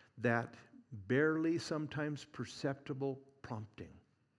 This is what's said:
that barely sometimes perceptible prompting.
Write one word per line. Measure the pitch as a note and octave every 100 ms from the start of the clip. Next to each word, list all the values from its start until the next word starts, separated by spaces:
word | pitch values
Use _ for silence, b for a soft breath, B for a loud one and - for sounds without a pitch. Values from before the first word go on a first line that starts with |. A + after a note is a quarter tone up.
| b -
that | A#2 A#2 A#2 - - - _ A2+ F#2+
barely | B2+ D#3 D#3+ D#3+ E3
sometimes | - D#3 D#3 D#3 D3+ C#3+ -
perceptible | - A#2 - C#3+ C3+ - C3+ C#3 C3 - _
prompting. | - A2 G#2+ - D#2 E2 _ _ _